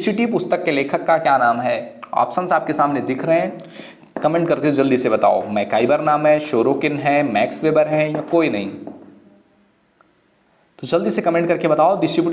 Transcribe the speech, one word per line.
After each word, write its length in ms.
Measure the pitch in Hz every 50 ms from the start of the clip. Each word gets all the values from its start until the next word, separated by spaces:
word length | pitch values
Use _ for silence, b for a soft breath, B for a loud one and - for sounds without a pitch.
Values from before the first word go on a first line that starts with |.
| -
City 240 | 220 196 214 233 226 233
पुस्तक 320 | 175 - - 180 - -
के 60 | 175
लेखक 360 | 147 139 139 139 175 165 -
का 120 | - 165 160
क्या 200 | 160 147 135 127
नाम 220 | 123 120 117 -
है? 400 | - 123 - - - - - - - - -
Options 380 | 113 123 - - 180 180 180 175
आपके 200 | 156 - - 147
सामने 280 | 151 147 143 143 127
दिख 240 | - - 135 135 -
रहे 160 | 160 165 170
हैं, 240 | 180 190 - - B B B B B B B B B B B - -
कमेंट 260 | 151 160 170 170 -
करके 220 | 151 127 139 151
जल्दी 260 | 143 135 135 135 127 123
से 100 | 127 120
बताओ। 380 | 110 107 - 104 98 98 - 101
मैकाइबर 520 | 104 104 - - 110 110 120 127 147 151
नाम 260 | 156 156 147 147 151
है, 120 | 151 151 151
सोरोकिन 600 | 147 - 131 113 120 135 135 135 156 147 147 143
है, 240 | 131 143 143 147 147 135 107
मैक्स 300 | 101 117 127 - - 156
वेबर 220 | 160 156 151 151
है 260 | 151 156 156 151 151 151
या 80 | 151
कोई 300 | 147 - 170 170 160 143
नहीं? 180 | 113 101 98 98 - - - - - - - - - - - - _ _ _ _ _ _ _ _ _ _ _ _ _ _ _ _ _ _ _ _ _ _ _ b b b b b b -
तो 80 | -
जल्दी 240 | 131 170 175 202 214
से 120 | - - -
कमेंट 260 | 170 165 170 170 170
करके 200 | 170 165 - 160
बताओ, 320 | 151 156 156 175 202 190
The 100 | 165 156 - 170 170 170